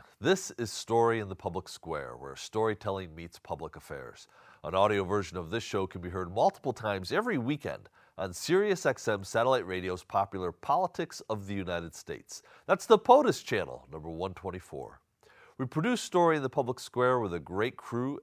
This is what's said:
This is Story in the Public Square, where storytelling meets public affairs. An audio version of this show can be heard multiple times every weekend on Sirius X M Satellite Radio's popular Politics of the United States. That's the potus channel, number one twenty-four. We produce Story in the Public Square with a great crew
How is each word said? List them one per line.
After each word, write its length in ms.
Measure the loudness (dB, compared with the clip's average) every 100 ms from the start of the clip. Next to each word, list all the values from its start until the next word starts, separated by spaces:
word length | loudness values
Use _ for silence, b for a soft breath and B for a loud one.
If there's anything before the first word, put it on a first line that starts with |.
| -20 b
This 300 | 2 2 0 -6
is 140 | -6
Story 480 | -6 0 4 4 2
in 100 | -2
the 60 | -6
Public 340 | -6 -6 -8
Square, 460 | -12 -8 -8 -8 -12
where 180 | -14 -12
storytelling 800 | -6 -2 0 -2 -4 -4 -6
meets 240 | -12 -14 -14
public 380 | -10 -8 -8 -12
affairs. 520 | -14 -12 -14 -18 -20 B B B
An 100 | -2
audio 300 | 4 4 4
version 340 | 2 0 -2 -6
of 140 | -4
this 120 | -6
show 220 | -2 -2 -2
can 160 | -6
be 80 | -8
heard 240 | -6 -4
multiple 400 | 0 0 0 -4
times 380 | -4 -2 -2 -2
every 260 | -2 0 -2
weekend 520 | -2 -4 -6 -8 -12 b b b
on 160 | -8
Sirius 540 | -6 0 2 4 2 0
X 200 | 0 0
M 160 | -2
Satellite 440 | 0 2 4 2 2
Radio's 360 | -4 -4 -6
popular 480 | -2 0 0 -2 -6
Politics 720 | -4 0 0 0 -2 -8 -8 -6
of 160 | -6 -4
the 80 |
United 400 | -6 -4 -4 -6
States. 480 | -10 -12 -12 -12 -18 -20 b b
That's 220 | 2 6
the 100 | 6
potus 460 | 10 8 8 2
channel, 440 | 0 -2 -2 -8 -12
number 180 | -12 -10
one 240 | -6 -6
twenty-four. 680 | -6 -8 -10 -10 -12 -12 -16 _ _ b b b b
We 60 | -4
produce 340 | 0 0 0
Story 360 | 2 4 6 4
in 60 |
the 60 | 2
Public 300 | 0 -2 -2
Square 400 | -4 2 4 4
with 160 | 2 -4
a 40 |
great 380 | -4 -2 -2 -2
crew 420 | -6 -4 -4 -4